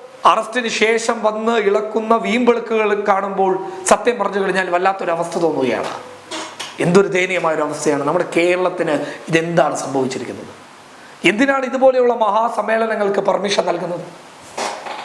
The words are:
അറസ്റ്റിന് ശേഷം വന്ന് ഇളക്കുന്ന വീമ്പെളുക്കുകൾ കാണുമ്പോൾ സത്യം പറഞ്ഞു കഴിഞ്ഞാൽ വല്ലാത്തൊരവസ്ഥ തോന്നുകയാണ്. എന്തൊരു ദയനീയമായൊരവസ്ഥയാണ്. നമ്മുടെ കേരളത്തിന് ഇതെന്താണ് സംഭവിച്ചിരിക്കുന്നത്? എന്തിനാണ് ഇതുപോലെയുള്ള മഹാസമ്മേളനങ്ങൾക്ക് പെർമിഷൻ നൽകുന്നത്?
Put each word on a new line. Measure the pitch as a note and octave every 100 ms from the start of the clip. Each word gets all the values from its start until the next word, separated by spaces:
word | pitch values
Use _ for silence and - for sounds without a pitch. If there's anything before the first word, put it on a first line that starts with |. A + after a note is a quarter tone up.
| - - -
അറസ്റ്റിന് | F#3 A3 B3 A3+
ശേഷം | - A3 A3+ A3+ A3+
വന്ന് | G#3+ G#3+ A3+ A#3
ഇളക്കുന്ന | G3 G#3 G#3 A3+ A3 A3+
വീമ്പെളുക്കുകൾ | G3 A#3 A#3+ A#3 A#3 A3 G#3 G3+ G#3
കാണുമ്പോൾ | G3 G3 F#3+ F#3+ F#3 - - -
സത്യം | G3+ A#3+ A#3
പറഞ്ഞു | G3 G3
കഴിഞ്ഞാൽ | F#3+ F3+ F3+
വല്ലാത്തൊരവസ്ഥ | F3 F#3+ G3 F3 E3+ E3 F#3+
തോന്നുകയാണ്. | E3 C#3+ B2+ G#2 E2+ - - - - - - - - -
എന്തൊരു | E3+ F#3 F3+
ദയനീയമായൊരവസ്ഥയാണ്. | F3+ F3+ F3+ E3 D3+ D3 D3 D#3 C#3
നമ്മുടെ | C#3 F3 E3 E3
കേരളത്തിന് | F3 F3+ F#3 F3 E3 C#3+ C#3+ - -
ഇതെന്താണ് | E3 E3 E3+ D3+ C#3+
സംഭവിച്ചിരിക്കുന്നത്? | C#3 C3+ B2+ A#2+ A#2 F#2+ - - - - - - - -
എന്തിനാണ് | - G#3 C4+ C4+ B3+
ഇതുപോലെയുള്ള | B3+ C4 B3+ A#3+
മഹാസമ്മേളനങ്ങൾക്ക് | A3+ G#3+ G#3+ A#3 A3 G#3 A3+ A3+ G#3 G3+ G3
പെർമിഷൻ | F#3+ F3+ G3 G3 F3+
നൽകുന്നത്? | E3+ E3+ E3+ - - - - - - - - - -